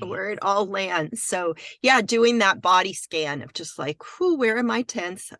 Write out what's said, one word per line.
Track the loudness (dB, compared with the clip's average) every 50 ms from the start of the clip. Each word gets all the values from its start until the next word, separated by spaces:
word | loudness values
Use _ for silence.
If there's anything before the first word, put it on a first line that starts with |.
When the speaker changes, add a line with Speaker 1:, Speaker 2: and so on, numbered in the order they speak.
Speaker 1:
Yeah. | -8
Speaker 2:
where | -8 -6 -6 -6 -6
it | -6 -2
all | -2 0 2 2 0
lands. | 0 -2 -4 -2 -2 -2 -2 -2 -4 -6 -8 -4
So | -4 -2 -2 -2 -2 -4 -6 -12 -18 -10 _
yeah, | 2 4 4 4
doing | 4 2 2 4 4 4 6 6
that | 4 4 2 4
body | 4 4 6 6 4 2 -4
scan | -8 -10 -6 -4 -4 -2 -2 -4 -6
of | -10 -12 -12
just | -12 -12 -10 -10 -6
like, | -6 -6 -6 -6 -12 -18 -4
"Whew, | 0 2 2 2
where | 4 2 2 2
am | 2 0 0
I | 0 0 -2
tense? | -4 -6 -6 -6 -6 -8 -10 -14 -16 -12